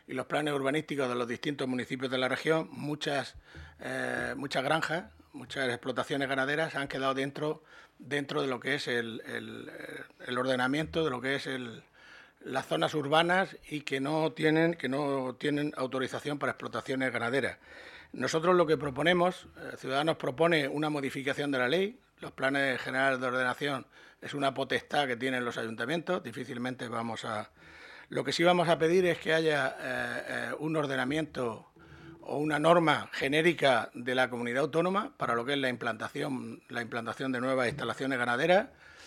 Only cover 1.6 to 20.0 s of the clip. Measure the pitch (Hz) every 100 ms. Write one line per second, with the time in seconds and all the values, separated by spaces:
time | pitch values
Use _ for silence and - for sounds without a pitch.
1.6 | 135 127 117 135 131 127 127 127 151 160
2.6 | - - 147 151 - 143 123 - - -
3.6 | - - 131 131 127 123 123 123 139 156
4.6 | 135 156 156 160 214 - _ 135 123 139
5.6 | 131 120 131 123 120 143 135 135 135 147
6.6 | 160 147 139 139 135 135 139 139 151 151
7.6 | - - - - 131 143 139 147 139 123
8.6 | 135 143 - 120 117 113 - 117 113 113
9.6 | - - - - - - - 123 131 127
10.6 | 127 147 160 165 160 123 131 139 143 131
11.6 | 120 98 - - - - - _ - 131
12.6 | - 160 160 156 139 156 170 180 185 -
13.6 | - 147 - 135 139 156 156 156 156 156
14.6 | 165 165 131 139 143 139 131 123 147 147
15.6 | 147 - 127 131 127 127 143 143 135 -
16.6 | 123 117 - 131 131 117 117 135 117 -
17.6 | - - - - - - 127 160 165 180
18.6 | 160 151 143 131 156 180 175 180 - -
19.6 | 139 - 131 131